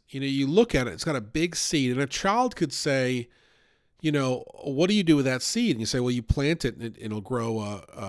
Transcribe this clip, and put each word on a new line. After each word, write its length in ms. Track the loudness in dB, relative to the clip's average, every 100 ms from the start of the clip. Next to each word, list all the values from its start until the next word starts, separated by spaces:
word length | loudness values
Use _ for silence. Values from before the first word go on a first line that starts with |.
| _
You 100 | -6
know, 80 | -2
you 200 | 0 2
look 280 | 4 4 2
at 120 | -2
it, 60 |
it's 120 | -4 -2
got 100 | -2
a 60 |
big 340 | -2 -2 -2 -2
seed, 360 | -2 0 2
and 100 | 0
a 60 | -2
child 500 | -2 0 2 0 0
could 160 | -4
say, 560 | -2 -2 0 0 -2 -6 _ _ _ _ _ _ _
you 100 | 0
know, 320 | 0 0 -2 -6 -10
"What 240 | -4 2 4
do 60 |
you 80 | 4
do 120 | 6 6
with 100 | 4
that 160 | 0
seed?" 300 | -2 0 0
And 80 | 0
you 80 | 0
say, 120 | 0
"Well, 120 | 0
you 100 | 0
plant 420 | 0 2 2 0
it 120 | -2 -4
and 80 |
it, 120 | -10 -10
it'll 220 | -8 -8
grow 380 | -6 -4 -2 -4
a, 260 | -4 -8 -12 -12